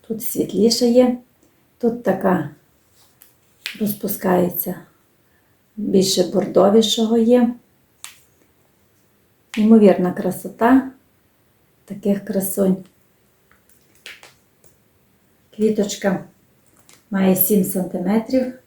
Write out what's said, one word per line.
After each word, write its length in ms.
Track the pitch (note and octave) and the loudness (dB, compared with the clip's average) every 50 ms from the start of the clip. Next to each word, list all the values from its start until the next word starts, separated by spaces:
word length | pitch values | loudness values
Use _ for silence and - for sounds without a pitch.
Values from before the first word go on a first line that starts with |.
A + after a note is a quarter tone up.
| _ | _
Тут 160 | _ A3 G#3+ - | _ -10 -10 -8
світліша 600 | - - C#4 - - - F#3 G3+ A#3 - - B3+ | -10 -6 -6 -6 -4 0 0 2 2 2 2 0
є, 320 | A#3+ A#3 B3 B3+ B3 B3 B3 - _ _ _ _ _ _ _ _ _ _ | 2 4 4 4 4 0 -4 -10 _ _ _ _ _ _ _ _ _ _
тут 260 | _ - A#3 - - - | _ -4 -4 -4 -2 -4
така 460 | G3 F#3 - - F#3+ F3+ D#3 C#3+ C#3 - _ _ _ _ _ _ _ _ _ _ _ _ _ - _ _ _ _ _ _ _ _ - - - | -4 -4 -2 0 0 0 0 -4 -8 -12 _ _ _ _ _ _ _ _ _ _ _ _ _ -20 _ _ _ _ _ _ _ _ -14 -8 -6
розпускається, 960 | A3 G3+ G#3 - - G3 - - - F#3+ F3+ F3+ F3+ F3 - - - F#3 F3+ - - _ _ _ _ _ _ _ _ _ _ _ _ _ _ _ _ _ _ | -4 -4 -4 -6 -6 -8 -8 -4 -2 0 2 2 0 -2 -4 -8 -8 -8 -10 -12 -16 _ _ _ _ _ _ _ _ _ _ _ _ _ _ _ _ _ _
більше 460 | G#3+ G#3 G3 F#3+ G3 F#3 - - F#3 F3 | -10 -6 0 2 2 2 2 0 -2 -2
бордовішого 920 | - - F#3 - - - F3+ F3+ G3+ G3+ A3+ A3 - - A#3 A3+ G#3+ A3+ | -2 -2 -4 -4 0 2 2 4 6 4 4 2 2 0 -2 0 0 0
є. 380 | A#3 A3+ A3+ B3 B3 A#3+ A3+ - - _ _ _ _ _ _ _ _ - - - _ _ _ _ _ _ _ _ _ _ _ _ _ _ _ _ _ _ _ _ _ _ _ _ _ _ _ - | 2 4 4 4 4 2 0 -2 -8 _ _ _ _ _ _ _ _ -20 -20 -20 _ _ _ _ _ _ _ _ _ _ _ _ _ _ _ _ _ _ _ _ _ _ _ _ _ _ _ -4
Неймовірна 560 | A3+ G#3 A3 A3+ A3 G#3 G3 F3+ - F3+ F3+ F3+ | 0 4 6 6 8 8 6 4 4 0 -2 -4
красота 800 | - F#3+ F3+ F3+ - - - - - A3+ A#3+ C4 C4+ B3+ - - _ _ _ _ _ _ _ _ _ _ _ _ _ _ _ _ _ _ | -4 -6 -6 -6 -6 -12 -14 -6 -2 2 4 4 4 2 -2 -14 _ _ _ _ _ _ _ _ _ _ _ _ _ _ _ _ _ _
таких 400 | - G3 - - G3+ G3+ G3 - | -16 -16 -4 -2 -2 -2 -2 -2
красунь. 520 | - G3+ G3 F#3+ - - G#3 G3 F#3+ F#3 - - _ _ _ _ _ _ _ _ _ _ _ _ _ _ _ _ _ _ _ _ _ _ _ _ - - - - - _ _ _ _ _ _ _ _ _ _ _ _ _ _ _ _ _ _ _ _ _ _ _ _ - | -4 -4 -4 -4 -4 -2 0 0 0 0 -2 -6 _ _ _ _ _ _ _ _ _ _ _ _ _ _ _ _ _ _ _ _ _ _ _ _ -20 -20 -20 -20 -20 _ _ _ _ _ _ _ _ _ _ _ _ _ _ _ _ _ _ _ _ _ _ _ _ -6
Квіточка 680 | G#3 G#3+ A3 G#3+ - G3+ - - - - G3 F#3 - - - _ _ _ _ _ _ _ _ _ _ _ _ - _ _ _ | -2 0 0 0 0 -4 -4 -6 -4 -4 -4 -4 -4 -8 -14 _ _ _ _ _ _ _ _ _ _ _ _ -20 _ _ _
має 240 | G3+ F#3+ F#3+ F#3+ F#3 | -4 0 2 2 2
сім 280 | F#3 - - G#3+ F#3+ F#3 | 2 0 0 0 0 0
сантиметрів. 880 | - - F#3+ F3+ F3 - F#3 F3+ F#3 G#3 A3+ A3+ - C4 C4 B3 B3+ - - _ | -2 -4 -4 -6 -4 -6 -6 -4 -2 -2 -2 -2 0 -2 -2 -2 -4 -10 -16 _